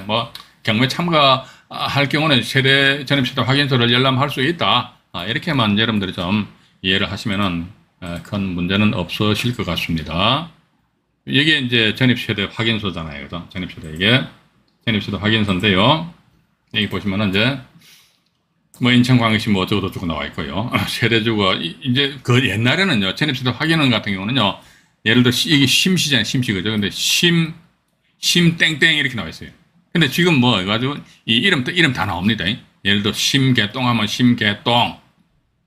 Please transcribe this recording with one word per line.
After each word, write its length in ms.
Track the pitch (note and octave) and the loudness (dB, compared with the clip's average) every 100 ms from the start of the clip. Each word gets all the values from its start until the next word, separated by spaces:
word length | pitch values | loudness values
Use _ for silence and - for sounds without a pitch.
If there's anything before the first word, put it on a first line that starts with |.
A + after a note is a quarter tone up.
| G2 | -4
뭐 260 | A2+ A#2+ - - _ | -4 -4 -10 -20 _
경매 240 | - A2 C3 | -2 0 0
참가할 1200 | - F3 D#3 C#3 C3 - - - - C3+ C#3 C#3 | 0 0 2 4 2 -2 -20 -14 -8 -4 -2 0
경우는 320 | D3+ D#3 B2 | 0 2 0
세대, 640 | - C3+ C3 C#3 C#3 C#3+ C3 | 0 0 2 4 2 0 0
전입세대 360 | C#3 B2 C3 | 0 0 -2
확인서를 500 | A2+ C#3 C#3+ C3 A#2+ | 0 0 2 2 2
열람할 380 | B2 C3+ C3 C#3+ | 2 2 2 0
수 100 | C3+ | -2
있다. 520 | C3+ E3+ G2+ A#2+ - - _ | -2 0 0 0 -2 -12 _
아, 140 | F2 F#2+ | -10 -6
이렇게만 520 | D3+ F3 C#3 G#2+ G2+ | -6 -2 0 2 2
여러분들이 360 | A2+ G#2+ F#2 | 2 0 -2
좀 340 | F2+ F2 G#2 F#2 - _ _ | -4 -2 -2 -4 -10 _ _
이해를 300 | F#2+ F#2+ F2+ | -2 0 -2
하시면은, 560 | G2 A2 G2 G2 E2+ F2 - _ _ | -4 -4 -2 -2 -4 -8 -14 _ _
어, 180 | E2+ E2+ | -12 -12
큰 180 | - G#2 | -6 -4
문제는 540 | F#2+ F2 F2 G2 G#2 F2+ | -4 -2 0 2 2 0
없으실 600 | F2 - G#2+ G#2 B2 A#2+ | -4 -2 -2 0 -2 -4
것 100 | F2 | -4
같습니다. 840 | - - D#2+ D2+ E2 G#2+ C#3+ E3 - _ _ _ _ _ _ - | -4 -4 -4 -4 -2 0 0 -4 -16 _ _ _ _ _ _ -4
이게 340 | C3+ D#3 D3+ | 0 2 2
이제 340 | B2 A#2+ G#2+ | 2 2 2
전입세대 540 | G#2 C3 A#2+ - G2+ F#2+ | 2 2 2 -2 -4 -4
확인서잖아요. 720 | - A2+ A2 G#2 E2 D#2+ D2 | -4 -2 -2 -4 -6 -10 -12
그죠? 240 | C#2 F2 E2+ | -12 -12 -10
전입세대 420 | F#2+ E2 - D2+ | -10 -10 -12 -12
이게 300 | D#2 G2+ C3 - - _ _ _ _ - | -2 2 2 0 -12 _ _ _ _ -2
전입세대 320 | G#2 G#2 F#2+ | -2 -2 -2
확인서인데요. 920 | G#2 A2 G#2 F2+ G#2+ F#2 A#2 D#3+ E3 - _ _ _ _ _ | 0 2 2 0 2 4 4 2 -2 -14 _ _ _ _ _
여기 160 | G#2+ G2 | -6 -4
보시면은 400 | G2 G2+ F#2+ G#2 | -4 -4 -2 0
이제 300 | G2 B2 C3+ - - - - _ _ _ _ _ _ _ - | 2 0 -2 -10 -20 -20 -20 _ _ _ _ _ _ _ -2
뭐 100 | B2 | 4
인천광역시 580 | B2 A#2+ B2 A2+ G#2+ A2 | 4 6 4 4 0 0
뭐 140 | G2 | 0
어쩌고 240 | F#2 G2+ F#2 | 2 0 -2
저쩌고 180 | - E2+ | -6 -6
나와 180 | D2+ C#2+ | -6 -6
있고요. 440 | - D2 F2 B2 B2 | -8 -8 -6 -2 -2
<laughs> 80 | F2+ | -2
세대주가 680 | - A2+ A2+ A2+ G#2+ F#2+ - | -2 2 2 2 0 2 0
이-, 220 | E2+ - | -4 -6
이제 360 | C#3 B2+ C#3 C#3+ | -2 0 -2 -4
그 240 | - B2 B2 | 2 2 2
옛날에는요. 680 | G#2 A#2+ D#3 F#3+ A#2 F#2+ - | 0 0 2 2 0 0 -2
전입세대 360 | D3+ C3 B2+ | -2 -2 -4
확인원 380 | - D#3 D#3+ C3+ | -2 0 2 2
같은 240 | G#2+ G#2 | 2 -2
경우는요. 440 | F#2+ G2+ C3 G2+ - - - _ _ G#2+ | -6 -4 0 0 -2 -12 -20 _ _ 2
예를 180 | A#2+ | 4
들어 80 | B2 | 4
시-, 180 | A#2+ - | 2 2
이게 160 | C#3+ C3+ | 2 4
심시잖아요. 580 | - F#3 F3+ D3 B2 | 2 2 0 0 -2
심시 300 | G#2 C3+ A#2+ | -2 -2 -2
그죠? 180 | F#2+ G#2 | -2 -2
근데 180 | A2 G2 | -2 -4
심, 640 | - - - F3 E3+ D#3+ - _ _ _ _ _ _ | -2 -2 2 2 2 0 -6 _ _ _ _ _ _
심 380 | - F3+ E3+ E3 | -2 2 2 2
땡땡 400 | E3 D3+ E3 D3+ | 0 2 2 2
이렇게 180 | C3+ A2+ | -2 -4
나와 140 | D#2+ | -8
있어요. 200 | - D#2+ - _ _ _ | -12 -18 -20 _ _ _
근데 140 | F3 C#3+ | 0 0
지금 320 | F3 F3 D3 | 2 2 4
뭐 180 | B2 G2+ | 4 2
해가지고 400 | F#2+ A2 C3+ D3 - - - | 0 -2 -2 -6 -12 -10 -2
이 100 | A2+ | 0
이름, 280 | G3 D#3+ D3+ | 2 0 0
이름 260 | F3+ D#3+ | 0 0
다 120 | B2 G2+ | 0 -4
나옵니다. 400 | F2 G2 G#2 E2+ - - _ | -2 -2 0 -2 -6 -10 _
예를 200 | G2 G#2 | -2 0
들어 100 | G2+ | -2
심개똥 760 | - - C#3 C3 A#2 G#2 C3 B2 | -2 0 2 2 2 0 -2 -2
하면 200 | A#2 G#2 | 0 -2
심개똥. 920 | - B2 A#2+ G#2 G2+ A#2+ A#2+ G2 - _ _ _ _ _ _ | 2 2 2 0 -2 2 2 2 -4 _ _ _ _ _ _